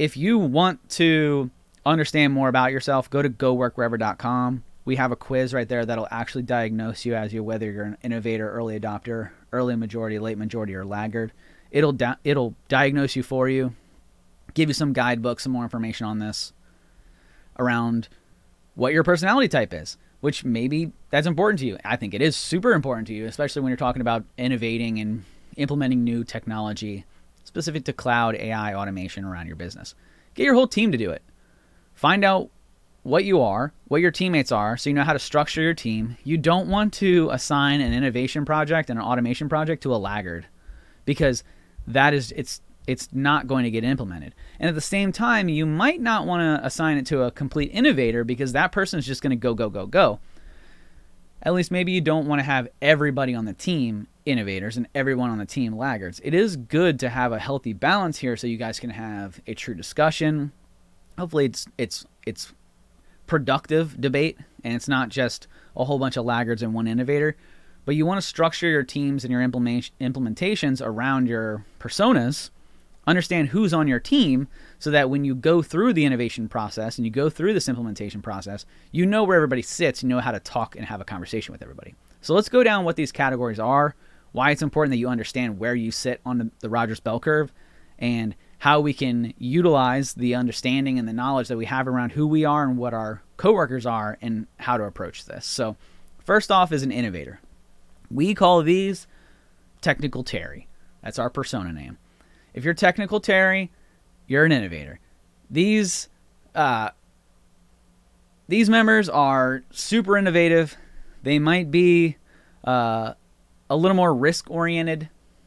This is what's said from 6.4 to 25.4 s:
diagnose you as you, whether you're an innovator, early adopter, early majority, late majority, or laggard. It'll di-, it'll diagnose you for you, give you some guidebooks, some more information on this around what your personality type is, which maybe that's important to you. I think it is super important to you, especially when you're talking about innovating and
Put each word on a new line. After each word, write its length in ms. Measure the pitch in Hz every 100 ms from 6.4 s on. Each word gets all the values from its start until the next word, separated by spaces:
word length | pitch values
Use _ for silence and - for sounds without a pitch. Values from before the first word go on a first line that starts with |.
diagnose 640 | 123 123 113 110 110 107
you 100 | 120
as 180 | 113 107
you, 120 | 110
whether 260 | 107 113 110
you're 140 | 101
an 140 | 104 -
innovator, 480 | 120 117 110 110 107
early 280 | 110 113 107
adopter, 520 | 107 104 120 113 107 - _
early 240 | 123 123 117
majority, 420 | 113 117 110 107
late 200 | 110 107
majority, 360 | 107 117 107
or 100 | 95
laggard. 480 | 98 104 107 117 110 - - - _
It'll 220 | 139 151
di-, 240 | 135 120 131
it'll 320 | 147 139 120 - -
diagnose 480 | 135 139 143 135
you 80 | 135
for 260 | 123 131 131
you, 260 | 131 131 117 _ _ _ _ _ _ -
give 140 | - 156
you 60 |
some 180 | 135 147
guidebooks, 520 | 127 123 120 120 117
some 80 | 135
more 100 | 127
information 420 | 120 117 113 107
on 140 | 107 107
this 340 | 107 104 - - _ _ _ _ - _ _ - - -
around 480 | 123 117 117 117 113 - _ _ _ _ _
what 180 | - 127
your 120 | 156
personality 420 | 160 175 185 254 226
type 260 | 147 107
is, 260 | 85 78 - _ _
which 240 | 143 143
maybe 460 | 127 113 127 151 165 - -
that's 180 | 143 156
important 320 | 156 208 196
to 60 | 131
you. 120 | 95
I 100 | 101
think 180 | 120 104
it 100 | 101
is 120 | 156
super 380 | - - 165 233
important 340 | 190 139 117 110
to 60 |
you, 120 | 107 110
especially 360 | - 147 147
when 80 | 131
you're 60 | 123
talking 260 | 127 127
about 220 | 120 117 107 -
innovating 640 | 127 123 113 117 117 110
and 260 | 107 110 - -